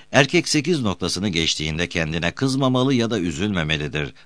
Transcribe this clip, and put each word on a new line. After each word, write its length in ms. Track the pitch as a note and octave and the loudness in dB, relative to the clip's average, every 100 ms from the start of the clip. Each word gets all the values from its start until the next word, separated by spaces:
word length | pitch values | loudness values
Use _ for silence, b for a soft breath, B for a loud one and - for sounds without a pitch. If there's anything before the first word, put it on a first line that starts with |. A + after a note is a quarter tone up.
| B | B
Erkek 360 | B2+ C#3+ F3 - | 2 4 2 2
sekiz 340 | D3+ C#3+ D#3+ | 0 2 0
noktasını 480 | A2 F2 F2+ F2+ G2+ | 0 -2 -2 -2 -2
geçtiğinde 600 | E2 D#2+ - D#2 D#2 F2 | 0 0 0 -2 -2 -2
kendine 420 | F2 D#2 E2 E2+ | -2 -2 0 -2
kızmamalı 640 | - C3+ C3 C3+ B2+ C3 | 0 0 2 2 2 2
ya 160 | B2 A2+ | 2 0
da 100 | A2 | 0
üzülmemelidir. 920 | F2 D2 G#2 F#2 D#2 D2+ D2 D2 C#2 - | -2 -2 -2 0 0 -2 -2 -4 -6 -8